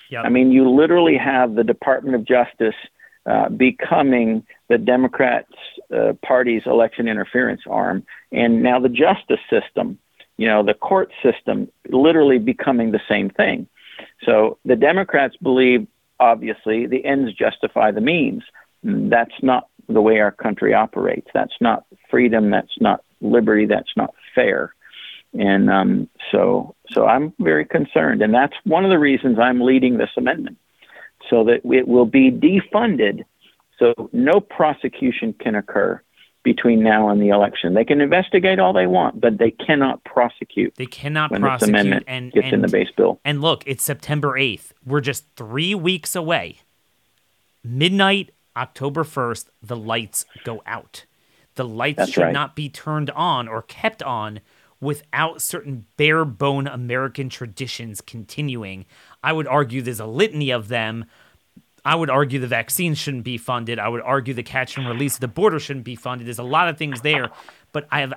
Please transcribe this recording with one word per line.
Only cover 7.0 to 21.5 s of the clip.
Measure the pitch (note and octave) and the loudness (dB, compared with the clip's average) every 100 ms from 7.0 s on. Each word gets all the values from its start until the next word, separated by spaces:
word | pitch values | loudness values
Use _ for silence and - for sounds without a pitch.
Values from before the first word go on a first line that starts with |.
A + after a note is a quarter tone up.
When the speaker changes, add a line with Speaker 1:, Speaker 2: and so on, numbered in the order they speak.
| A#2 | -4
Speaker 2:
interference | G#2 - A#2+ A#2+ G2 - | -4 -2 -2 -2 -4 -4
arm. | G#2 F#2+ F#2+ - - - | -2 -2 -4 -8 -18 -6
And | B2 A#2 A#2 | 0 2 4
now | B2 B2+ | 4 2
the | B2 | 2
justice | A#2+ E3 G3 - A#2 - | 2 2 2 -2 -4 0
system, | G#2+ - - F2+ G2 _ _ _ - | -2 -2 -4 -4 -8 _ _ _ -4
you | A2+ | 2
know, | G#2+ | 2
the | G2+ | 2
court | - - F#3+ - - | 0 0 0 0 0
system | B2 - - G#2 G2+ _ - | 0 0 -2 -4 -4 _ -2
literally | C3 D#3 D#3+ C#3+ B2+ | 4 4 6 6 4
becoming | G#2+ - C#3 B2 A2+ | 2 -2 0 0 0
the | G#2 - | -2 0
same | G#2 G2 | -2 -2
thing. | - A3 - F2+ _ - - - - | 0 -2 -2 -8 _ -20 -20 -20 -6
So | - A2 A2 - | 2 4 2 0
the | - | 0
Democrats | A#2 C#3+ F#3 F#3 F#3 C3 - | 2 4 2 0 0 0 -2
believe, | C3+ B2+ B2+ B2 G#2+ _ _ - | 0 4 4 2 0 _ _ 2
obviously, | B2 A2+ A#2 G#2 G#2+ A2 B2 | 4 4 -2 -6 -2 -2 -2
the | B2+ | -2
ends | C#3+ C#3 A#2+ | -2 -2 -2
justify | - A2+ - A#2+ A#2+ G#2+ | -2 -2 -2 -4 0 0
the | G#2 | 2
means. | B2+ E3+ C3 - - - _ _ | 0 0 0 -4 -12 -20 _ _
That's | A2 G#2+ G#2 A#2 A#2 - | -4 -2 2 2 0 -2
not | C3 B2 - _ - | 0 0 -2 _ -2
the | A2 | 2
way | G#2+ A2 | 4 4
our | G#2 | 2
country | - A2 G2 G#2+ | 0 -6 0 2
operates. | G#2+ A2 F#2+ F#2+ - - | 2 0 -2 -4 -4 -4
That's | G#2 G#2+ | -4 -4